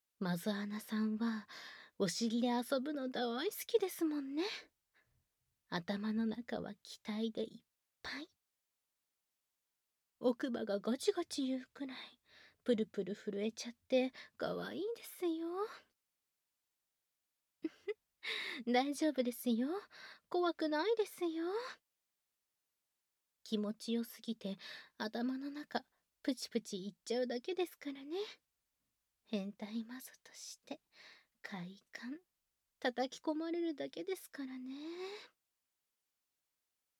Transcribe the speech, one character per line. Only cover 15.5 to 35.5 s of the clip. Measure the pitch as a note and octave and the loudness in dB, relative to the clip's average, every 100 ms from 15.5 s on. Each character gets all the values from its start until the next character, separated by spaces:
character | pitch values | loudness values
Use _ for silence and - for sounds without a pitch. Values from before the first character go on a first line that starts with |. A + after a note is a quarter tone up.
| F4+ G#4+ - - _ _ _ _ _ _ _ _ _ _ _ _ _ _ _ _ _ | -2 -4 -6 -18 _ _ _ _ _ _ _ _ _ _ _ _ _ _ _ _ _
<laughs> | D#4 - - A4 _ _ - - F4 E4+ | -6 -6 -8 -8 _ _ -6 -4 -4 -2
大 | A#3 B3 C#4 | 4 4 4
丈 | C#4 D#4 | 4 4
夫 | C4 | 4
で | B3 | 2
す | A#3+ B3 | 2 4
よ。 | A3+ C4 F#4+ - - - - _ | 4 4 0 -4 -14 -18 -18 _
怖 | F4+ F4 | 4 4
く | - D#4 | 4 2
な | D4+ F#4+ | 4 4
い | |
で | A4+ G4+ | 4 2
す | - | 2
よ。 | F4 D#4+ E4+ G#4+ B4+ - _ _ _ _ _ _ _ _ _ _ _ _ _ _ _ _ | 0 2 0 0 -4 -10 _ _ _ _ _ _ _ _ _ _ _ _ _ _ _ _
気 | - G#3+ | -2 0
持 | G3+ | 0
ち | A3 - | -2 0
よ | A#3 | 0
す | A#3 - | 0 -6
ぎ | - A3 | -6 -4
て、 | G3 F#3+ - - - - | -4 -6 -8 -14 -16 -4
頭 | A3 A#3 B3 C4 | -2 0 0 0
の | C#4+ | -4
中、 | C#4+ D4+ - - _ _ _ | -6 -4 -4 -4 _ _ _
プ | - | -2
チ | B3+ - | 0 0
プ | A#3 | -2
チ | - G3 G3 | -2 -4 -6
い | |
っ | - | -8
ち | - A#3 | -2 0
ゃ | |
う | B3 | 2
だ | B3 | 0
け | D4+ | 0
で | F4+ | 0
す | F4 - | 0 -2
か | D4 | -8
ら | C#4 | -8
ね。 | C#4 F4 G#4+ - _ _ _ _ _ _ _ _ | -4 -4 -4 -8 _ _ _ _ _ _ _ _
変 | _ G#3 G3 | _ -2 -2
態 | - G#3 A3+ A3+ | -6 -6 -4 -4
マ | B3+ | -8
ゾ | - - | -12 -18
と | - | -20
し | - - - - | -14 -14 -14 -12
て、 | - _ - - - _ _ | -14 _ -20 -20 -20 _ _
快 | - F#3+ F3 G3 _ | -10 -8 -8 -10 _
感、 | - A#3+ D#4 - _ _ _ _ _ | -10 -8 -8 -12 _ _ _ _ _
叩 | C4 B3 C4 | 0 2 0
き | - | 0
込 | - | 0
ま | D4+ E4 | 0 0
れ | E4+ | 2
る | E4+ | 0
だ | C#4+ C#4 | 0 -4
け | - | -4
で | F4+ F#4 | -4 -4
す | - | -6
か | - | -8
ら | C4+ C4 | -6 -6
ね。 | B3+ C#4 D#4 F4 F#4 G#4 - _ _ | -8 -8 -6 -6 -6 -8 -12 _ _